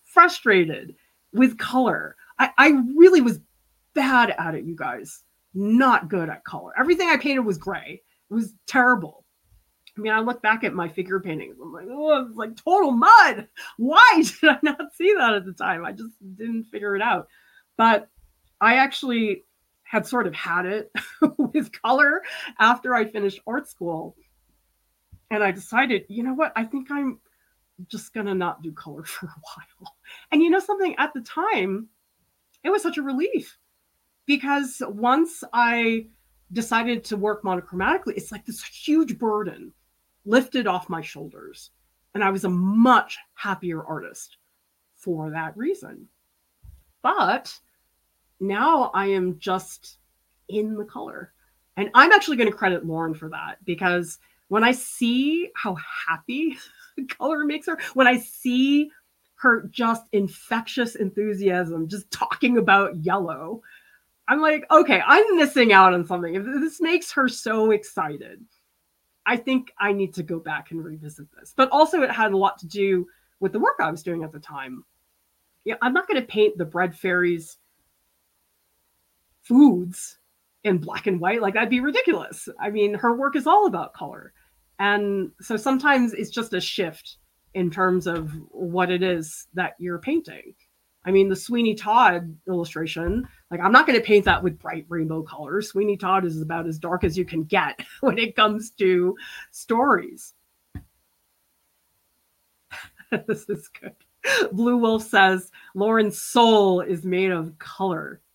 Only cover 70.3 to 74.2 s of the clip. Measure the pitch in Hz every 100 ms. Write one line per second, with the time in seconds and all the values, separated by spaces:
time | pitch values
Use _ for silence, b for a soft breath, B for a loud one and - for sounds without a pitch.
70.3 | 165 165 151 - 165 160 156 151 151 151
71.3 | _ - - 262 285 311 339 262 226 220
72.3 | 190 196 - 165 202 196 185 175 b b
73.3 | b 190 214 466 - 160 151 180 170